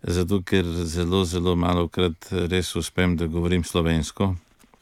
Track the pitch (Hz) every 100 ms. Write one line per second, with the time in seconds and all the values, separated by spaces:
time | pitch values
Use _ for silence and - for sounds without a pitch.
0 | - 87 85 98 90 95 87 82 85 85
1 | 87 95 90 87 87 87 87 90 85 -
2 | 90 80 - 92 87 92 87 85 82 -
3 | 90 85 82 85 85 90 82 90 82 82
4 | 76 - 98 90 _ _ _ _